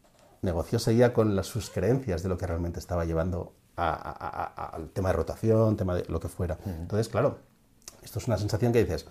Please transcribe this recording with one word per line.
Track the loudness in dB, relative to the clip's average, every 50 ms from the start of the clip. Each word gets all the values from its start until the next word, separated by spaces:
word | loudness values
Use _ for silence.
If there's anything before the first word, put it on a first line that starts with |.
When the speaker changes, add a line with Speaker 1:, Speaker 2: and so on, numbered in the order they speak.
| _ _ _ _ _ _ _ -6
Speaker 1:
Negocio | -4 -2 -2 -2 -2 0 -2 0
seguía | 2 4 6 6 6 6 6
con | 4 4 4 4
las, | 0 0 -2
sus | -4 -6 -6 -6
creencias | -4 -2 2 2 2 2 2 -2 -4 -2 -2
de | -2
lo | -2 -2
que | -2 -4
realmente | -4 -2 -2 -4 -4 -6
estaba | -6 -4 -2 -2 -2
llevando | 0 0 0 0 0 -2 -4 -6 -8 -12 _ _ _ -6
a, | -2 -2 0
a, | -2 -2 -6 -10
a, | -12 -10 -10 -10 -6 -6 -6 -8 -6
a, | -10 -12 -10
al | -10 -10 -10 -8
tema | -4 -2 0 0
de | 2
rotación, | 0 0 -2 -4 -2 2 4 6 6 6 4 4
tema | 2 0 0 0
de | -2 -2 -2
lo | -4 -4
que | -4 -4
fuera. | -6 -4 -4 -4 -4 -6
Speaker 2:
Ujú. | -6 -8
Speaker 1:
Entonces, | -8 -6 -6 -4 -2 -2 -2 0
claro, | 0 0 0 0 0 -2 -12 _ _ _ _ _ _ _ -20 -20 -20 -20 -18
esto | -10 -10 -6
es | -2 -2
una | 0 0
sensación | 0 0 0 2 2 4
que | 6 6
dices, | 4 4 2 -4 -6 -8